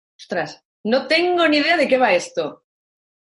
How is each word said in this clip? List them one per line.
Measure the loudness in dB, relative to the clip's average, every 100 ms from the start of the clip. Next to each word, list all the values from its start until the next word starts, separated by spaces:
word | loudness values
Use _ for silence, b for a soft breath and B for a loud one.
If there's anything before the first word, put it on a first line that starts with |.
| _ _
"Ostras, | -8 -8 -8 -12 _ _ -2
no | -2 0
tengo | 0 0 2 2
ni | 2
idea | 2 0
de | 2
qué | 2
va | 2
esto". | 2 -2 -6 -8 -10 _ _ _ _ _ _